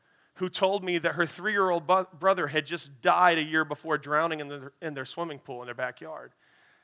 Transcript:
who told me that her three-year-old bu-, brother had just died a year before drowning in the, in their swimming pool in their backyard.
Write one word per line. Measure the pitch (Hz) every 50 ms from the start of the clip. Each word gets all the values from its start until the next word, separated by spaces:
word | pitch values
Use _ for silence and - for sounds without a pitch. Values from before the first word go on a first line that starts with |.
| _ _ _ _ _ _ _
who | - 185 180
told | - - 196 190 196 202 180
me | 180 175 170
that | 151 170 151
her | 151 170
three-year-old | 160 - - 175 208 214 202 196 185 175 170 156
bu-, | 143 180 190 185 185 - 143
brother | 151 190 196 180 165 143
had | 135 156 151
just | 135 165 170 - 143 143 123
died | - 180 170 170 180 180 170 165
a | 151
year | 156 156 160 156
before | 151 147 - - 160 156 147
drowning | 143 143 147 151 160 165 160 151
in | 147 143
the, | 143 143 135 139 - _
in | - 160 147
their | 139 131
swimming | - - - 170 165 151 135
pool | - - 135 123
in | 123 123
their | 120
backyard. | 120 131 123 123 - 160 156 160 147 123 127 - _ _ _ _ _ _ _ _ _